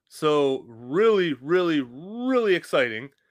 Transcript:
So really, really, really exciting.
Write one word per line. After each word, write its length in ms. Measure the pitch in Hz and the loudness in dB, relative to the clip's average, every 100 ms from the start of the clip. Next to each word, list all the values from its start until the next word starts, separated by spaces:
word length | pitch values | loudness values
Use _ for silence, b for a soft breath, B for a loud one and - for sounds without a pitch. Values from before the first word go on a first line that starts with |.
| _ | _
So 560 | - 156 147 139 135 - | -4 0 2 2 -2 -8
really, 680 | 113 123 160 226 208 170 | -18 -6 2 4 4 2
really, 460 | 127 139 185 175 151 | -2 0 0 2 0
really 720 | 123 127 185 233 254 254 214 | -2 -10 -14 -6 0 0 2
exciting. 560 | 175 - 156 123 110 139 _ _ | 0 0 0 0 -4 -12 _ _